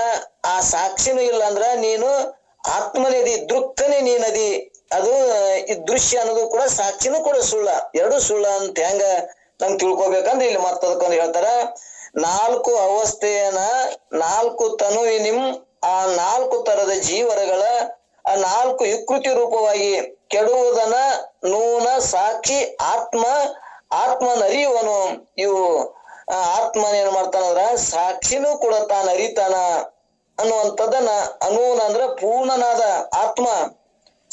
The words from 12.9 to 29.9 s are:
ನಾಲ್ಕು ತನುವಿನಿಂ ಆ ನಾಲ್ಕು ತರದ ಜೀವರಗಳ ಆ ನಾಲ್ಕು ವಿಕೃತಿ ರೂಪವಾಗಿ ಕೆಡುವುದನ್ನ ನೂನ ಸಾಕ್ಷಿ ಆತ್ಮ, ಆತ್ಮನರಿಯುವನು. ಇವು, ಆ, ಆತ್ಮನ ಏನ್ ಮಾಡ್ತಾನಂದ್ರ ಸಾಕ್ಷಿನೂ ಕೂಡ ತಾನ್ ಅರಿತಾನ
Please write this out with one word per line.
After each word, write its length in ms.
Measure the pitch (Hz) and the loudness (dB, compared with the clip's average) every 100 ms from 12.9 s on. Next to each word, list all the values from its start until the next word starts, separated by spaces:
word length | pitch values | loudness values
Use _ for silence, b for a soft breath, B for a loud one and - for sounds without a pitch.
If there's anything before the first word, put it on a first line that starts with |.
| 208 214 - 208 202 196 190 202 254 254 - _ | 2 0 -2 -2 0 0 0 0 0 -2 -6 _
ನಾಲ್ಕು 560 | 160 165 202 233 233 226 | -4 0 0 0 0 -2
ತನುವಿನಿಂ 960 | 220 202 214 233 220 214 233 262 262 - _ | 0 0 0 2 0 0 0 -2 -4 -12 _
ಆ 220 | 170 185 190 | -2 0 0
ನಾಲ್ಕು 560 | 175 180 247 254 240 | 0 0 0 0 -2
ತರದ 280 | 214 202 196 | 0 0 0
ಜೀವರಗಳ 720 | 190 170 190 233 202 190 185 214 240 233 - _ b - | -2 -2 -2 0 0 0 0 0 0 -4 -8 _ b -2
ಆ 80 | |
ನಾಲ್ಕು 500 | 196 185 214 254 254 | 0 0 0 0 0
ವಿಕೃತಿ 500 | 208 226 - 269 269 | -2 -2 -2 -2 0
ರೂಪವಾಗಿ 840 | 254 233 226 214 202 202 180 - - - | 0 2 2 2 2 0 -2 -4 -10 -4
ಕೆಡುವುದನ್ನ 680 | 202 220 254 247 240 220 247 269 247 - _ | 0 2 2 2 2 2 2 2 0 -6 _
ನೂನ 540 | 180 208 233 233 233 262 | -2 0 0 2 2 0
ಸಾಕ್ಷಿ 800 | - 180 208 226 - 277 - - | 0 0 0 -2 -2 -2 -2 -4
ಆತ್ಮ, 460 | 151 226 233 233 233 285 277 B B B B | -2 -2 -2 -2 0 2 0 B B B B
ಆತ್ಮನರಿಯುವನು. 1400 | 165 247 262 247 233 196 262 285 233 220 208 185 147 - - | 0 0 0 2 2 2 2 2 0 0 0 -2 -4 -12 -4
ಇವು, 500 | 202 190 180 156 - B B B B | 0 2 2 0 -2 B B B B
ಆ, 320 | 185 175 196 | -2 0 0
ಆತ್ಮನ 320 | 226 220 208 | 0 0 0
ಏನ್ 160 | 208 196 | 2 2
ಮಾಡ್ತಾನಂದ್ರ 640 | 190 185 190 180 175 208 240 | 0 0 0 2 2 2 0
ಸಾಕ್ಷಿನೂ 840 | - 165 180 - - 262 285 294 | -2 -2 -2 -2 -2 -2 0 0
ಕೂಡ 160 | 233 | 0
ತಾನ್ 340 | 214 208 196 190 | 0 0 0 0
ಅರಿತಾನ 460 | 185 226 214 190 190 180 160 - | 0 0 0 0 2 0 0 -4